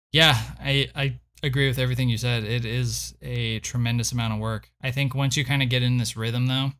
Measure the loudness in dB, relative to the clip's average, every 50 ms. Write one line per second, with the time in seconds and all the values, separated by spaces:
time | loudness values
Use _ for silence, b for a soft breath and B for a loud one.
0 | _ _ 4 6 6 8 6 4 0 -4 -10 -6 -4 0 0 0 0 -2 -2 -4
1 | -4 -4 -4 -6 -10 _ _ -6 -4 -2 0 2 2 2 2 0 0 0 0 0
2 | 0 0 0 0 0 0 0 -2 -2 -2 -2 -2 -2 -2 -2 -2 -2 -2 -2 -4
3 | -8 -10 -12 -14 -10 -8 -6 -4 -4 -4 -4 -4 -6 -4 -2 -2 0 0 0 0
4 | -2 -2 -2 -2 -2 -2 -2 -2 -2 -4 -4 -6 -8 -12 _ _ -6 -4 -2 0
5 | -2 0 0 0 0 0 0 0 0 0 2 2 2 2 2 2 2 2 2 2
6 | 0 -2 -2 -4 -4 -2 0 0 0 0 0 0 -2 -2 -4